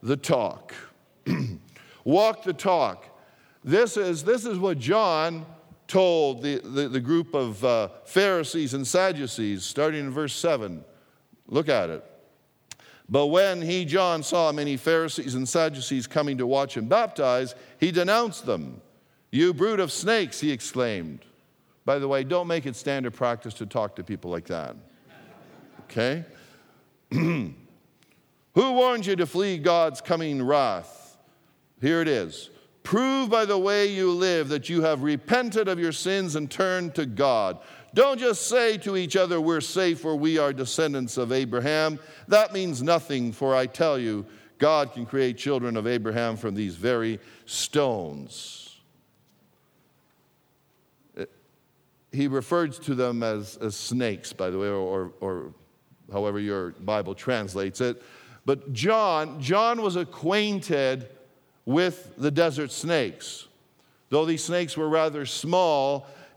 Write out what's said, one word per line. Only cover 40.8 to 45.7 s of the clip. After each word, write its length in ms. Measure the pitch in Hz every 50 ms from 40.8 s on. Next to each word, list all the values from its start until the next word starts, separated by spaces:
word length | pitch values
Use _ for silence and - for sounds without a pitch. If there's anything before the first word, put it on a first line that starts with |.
| 160 151 143 135 127 117 - 131
of 140 | 123 117
Abraham.' 680 | 127 131 135 117 117 123 113 143 156 156 156 156 156 139 - - - - - -
That 220 | 202 214 214 -
means 300 | 190 196 190 175 151 123
nothing, 500 | 127 156 170 165 - - 143 123 123 117
for 240 | 104 - 139 135 131
I 120 | 131 127 120
tell 320 | - - 165 160 143 131
you, 260 | 120 110 107 104 101 - - - - - _ -
God 360 | 143 151 160 151 143 127 -
can 120 | 123 120
create 320 | 113 - 135 131 127 120 -
children 400 | - 139 143 131 120 123